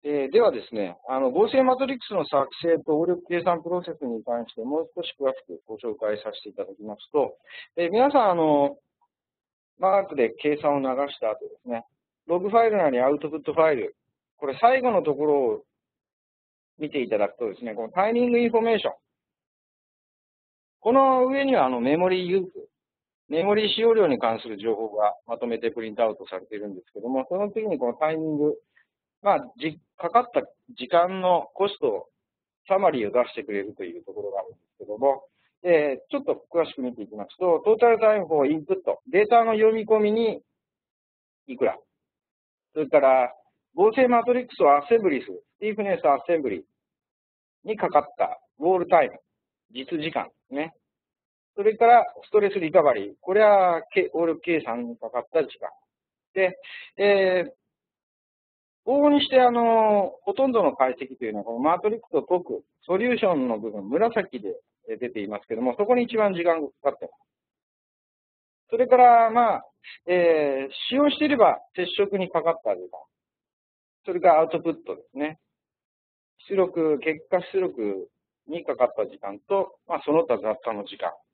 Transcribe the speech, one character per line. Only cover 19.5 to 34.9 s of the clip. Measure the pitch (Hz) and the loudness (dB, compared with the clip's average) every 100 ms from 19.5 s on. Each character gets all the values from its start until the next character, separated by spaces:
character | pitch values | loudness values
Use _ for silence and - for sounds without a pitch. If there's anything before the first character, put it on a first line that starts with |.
| _ _ _ _ _ _ _ _ _ _ _ _ _ | _ _ _ _ _ _ _ _ _ _ _ _ _
こ | 214 | 2
の | 262 269 262 254 | 4 4 2 2
上 | 277 | 0
に | 277 254 | 0 2
は、 | 131 | 2
あ | |
の、 | 123 | 0
メ | 127 156 | 0 0
モ | 185 | 0
リ | 185 | 0
ー | 180 | 0
ユ | 190 | -2
ー | |
ス、 | 180 - - _ _ _ _ _ _ | -4 -14 -20 _ _ _ _ _ _
メ | 151 | -2
モ | 196 | 2
リ | 208 214 | 2 0
ー | |
使 | - | 0
用 | 226 | 2
量 | 226 175 | 4 2
に | 127 | 2
関 | 120 113 | 0 -2
す | 117 | -8
る | 101 | -6
情 | 110 | -4
報 | 107 110 104 | -4 -4 0
が | 104 - - | 0 -2 -10
ま | 117 | -8
と | 123 | -6
め | 113 | -4
て | 117 | -4
プ | 113 | -6
リ | 110 | -10
ン | |
ト | 107 | -2
ア | 113 | -2
ウ | 104 | -2
ト | 92 | -12
さ | 95 | -14
れ | 92 | -12
て | 107 | -12
い | |
る | 104 | -12
ん | |
で | 92 | -14
す | _ | _
け | 101 | -12
ど | 113 | -6
も、 | 131 131 | -6 -4
そ | 185 | -6
の | 208 | -4
次 | 214 220 | -6 -6
に | 151 | -4
こ | 123 | -4
の | |
タ | 120 156 | -2 -4
イ | 160 | -4
ミ | 160 | -4
ン | 147 | -2
グ、 | 151 147 _ _ _ _ _ _ | -2 -4 _ _ _ _ _ _
ま | 202 | 0
あ、 | 160 - _ | 0 -4 _
じ-、 | 160 156 _ _ | -10 -10 _ _
か | 170 | -2
か | 175 | -2
っ | 175 | 0
た | 143 - _ _ 120 | -6 -6 _ _ -16
時 | 123 | -2
間 | 170 180 190 | 0 0 -2
の | 185 170 - | 0 0 -2
コ | - 196 | -4 -4
ス | - | -2
ト | 131 | -4
を、 | 95 - _ _ _ _ _ - | -4 -10 _ _ _ _ _ -4
サ | 196 | 0
マ | 185 | 2
リ | 139 | 0
ー | 101 | -2
を | |
出 | 120 120 | 0 -2
し | |
て | - | -6
く | 101 | -6
れ | 101 | -6
る | 101 | -6
と | 110 | -10
い | 90 85 | -14 -12
う | |
と | - | -14
こ | 98 | -12
ろ | 101 | -8
が | 98 | -8
あ | |
る | 92 | -10
ん | |
で | - | -18
す | _ _ | _ _
け | |
ど | 98 | -12